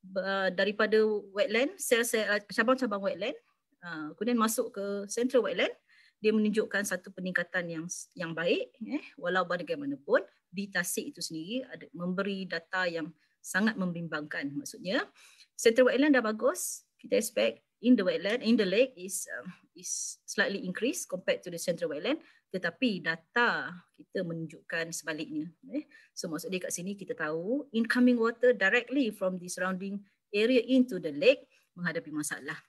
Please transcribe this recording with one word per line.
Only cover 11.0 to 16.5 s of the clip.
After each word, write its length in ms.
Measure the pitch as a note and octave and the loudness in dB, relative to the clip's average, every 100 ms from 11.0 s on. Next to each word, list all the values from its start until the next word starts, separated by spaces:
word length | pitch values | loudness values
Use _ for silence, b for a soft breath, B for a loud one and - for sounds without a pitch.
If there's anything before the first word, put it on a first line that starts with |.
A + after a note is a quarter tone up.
| C#3+ | -8
itu 60 | F3 | -10
sendiri 420 | - D#3+ E3+ B3 B3+ | -10 -8 -6 -6 -6
ada 160 | E3+ D#3+ | -16 -16
memberi 500 | E3 F3 F3+ G3 G3 | -8 -4 -2 -4 -4
data 400 | F#3 E3 - F#3 | -6 -8 -6 -2
yang 300 | F#3 E3 D#3+ - _ _ | -2 -2 -8 -12 _ _
sangat 340 | - F#3 A3 G3+ | -6 0 0 0
membimbangkan. 760 | F#3 E3+ E3 D3+ D3+ F3 C#3+ C#3+ | -4 -4 -6 -6 -6 -8 -6 -6
Maksudnya, 480 | - A2+ F3+ C4 G4+ B B B B | -10 -10 -4 -2 -4 B B B B
central 380 | - A#3 A3+ B3+ | 4 4 8 6
wetland 260 | A#3+ D4+ B3+ | 6 6 6
dah 60 | |
bagus, 580 | A3 G#3+ A#3+ | 4 0 0